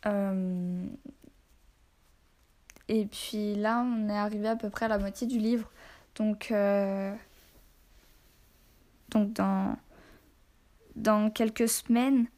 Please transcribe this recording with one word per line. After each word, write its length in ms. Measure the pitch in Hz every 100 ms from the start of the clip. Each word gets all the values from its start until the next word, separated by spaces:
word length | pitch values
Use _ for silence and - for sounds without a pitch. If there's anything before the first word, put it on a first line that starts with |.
| 214
Euh... 800 | 202 196 190 185 180 180 180 180 - - - - _ _ _ _ _ _ _ _ _ _ _ _ _ _ - -
Et 200 | 220 208
puis 480 | - - 214 208 208
là, 240 | 214 233
on 280 | 247 226 214
est 80 | 208
arrivé 300 | 208 214 214
à 80 | 226
peu 140 | 214
près 160 | 202 226
à 20 |
la 120 | 208
moitié 260 | 196 196 240
du 140 | 247
livre. 320 | 214 240 220 - - - - -
Donc, 360 | 214 208 -
euh, 640 | 214 202 202 196 196 196 208 - - - - - _ _ - - - _ _ - _ - _ _ _ -
donc 240 | 220 202
dans, 420 | 220 196 190 190 - - - - - _ _ _ _ _ _ - -
dans 340 | 220 214 214
quelques 400 | 214 226 220 226
semaines 580 | - - 233 254 269 233